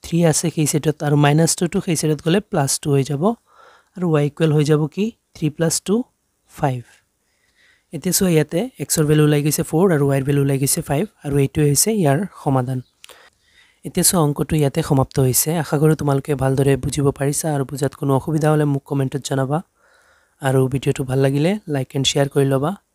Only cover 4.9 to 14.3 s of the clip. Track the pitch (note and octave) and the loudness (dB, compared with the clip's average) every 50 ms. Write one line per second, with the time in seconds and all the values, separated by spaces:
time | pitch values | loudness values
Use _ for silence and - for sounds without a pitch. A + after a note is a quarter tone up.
4.9 | - - G3+ A3+ - _ _ _ _ - - D3+ D3 - E3 D#3+ - - _ - | -2 -4 -4 -4 -4 _ _ _ _ -4 -4 -4 -2 0 -2 -2 -2 -2 _ -2
5.9 | F#3+ A#3 B3+ _ _ _ _ _ _ _ _ _ - - - C#3+ B2+ B2 A#2+ _ | -2 -2 -2 _ _ _ _ _ _ _ _ _ -8 -4 -4 -2 -2 -4 -10 _
6.9 | - _ _ _ _ _ _ _ _ _ _ _ _ _ _ _ _ _ _ _ | -20 _ _ _ _ _ _ _ _ _ _ _ _ _ _ _ _ _ _ _
7.9 | - D#3 - F#3 E3+ - G3+ F3+ E3+ D#3 D3 - - E3 A3 C4 _ - D3+ - | -14 -8 -6 -4 -2 0 0 2 2 2 2 0 -2 -4 -4 -4 _ -12 -6 -4
8.9 | - - D#3 D3 D#3 D3+ D3+ D3 D3+ D3 C#3+ D#3 C#3 - D#3 - - D#3 F#3 G3+ | -2 0 2 2 4 4 4 4 2 2 0 0 -2 -2 -4 -2 0 2 2 4
9.9 | E3+ C#3+ C#3+ C#3 C#3 C#3 C3+ C3+ C#3+ C#3+ C#3 C#3 C#3 C3+ C#3 C3 - - D#3 - | 4 2 2 2 2 0 0 0 0 0 2 0 0 0 0 -2 -2 -4 -4 -4
10.9 | D3 C#3 - - _ _ - D3 C#3 C#3+ C#3 C3+ _ D#3+ D3+ D3 C#3+ C3+ - G#3 | -2 -2 -2 -4 _ _ -8 -4 0 0 0 0 _ 0 2 2 2 2 0 0
11.9 | A3+ G#3+ F3+ C#3+ C3+ D3+ G3+ F3+ - - - D3+ C3+ C3 B2+ B2 C3 B2+ B2+ _ | 0 2 2 2 2 2 -2 -6 -10 -6 -2 0 0 0 0 -2 -6 -8 -8 _
12.9 | _ _ _ - - - - - _ _ _ _ _ _ _ _ _ _ _ - | _ _ _ -20 -20 -20 -20 -20 _ _ _ _ _ _ _ _ _ _ _ -8
13.9 | - F3+ E3+ - - F3+ D#3 D3 | -4 -2 -2 0 2 2 2 2